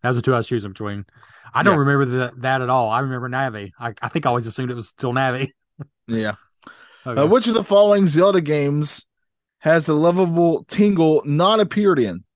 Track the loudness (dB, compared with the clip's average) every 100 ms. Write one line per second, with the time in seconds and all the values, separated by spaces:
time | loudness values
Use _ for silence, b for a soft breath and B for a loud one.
0 | -2 -2 0 0 -2 -6 -6 -10 -10 -10
1 | -14 b b b b 0 2 2 2 2
2 | 0 -2 -4 -6 -4 -2 0 0 0 -2
3 | -4 -6 -6 -6 -6 -8 -14 _ -12 -10
4 | -8 -4 -2 -2 -4 -8 -8 -8 -14 _
5 | -4 -2 -2 -2 -8 _ _ _ -20 _
6 | -8 -6 -4 -8 _ _ B B B B
7 | -6 0 2 2 2 -2 2 4 6 4
8 | 2 4 4 2 0 -2 0 -2 -4 -6
9 | _ _ _ _ _ _ 2 2 2 2
10 | 2 2 0 2 2 0 -4 0 2 4
11 | 4 2 0 0 2 2 0 0 2 2
12 | 0 -4 _